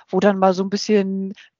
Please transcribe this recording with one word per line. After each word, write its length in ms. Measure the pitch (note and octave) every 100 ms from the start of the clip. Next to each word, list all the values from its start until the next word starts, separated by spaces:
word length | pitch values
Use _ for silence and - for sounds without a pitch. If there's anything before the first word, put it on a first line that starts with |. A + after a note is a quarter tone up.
| _
wo 120 | F#3
dann 180 | F#3+ F#3+
mal 140 | F#3+
so 100 | F3+
ein 80 | G3
bisschen 600 | G3+ - G#3+ F#3+ G3 F#3+ F#3+ - _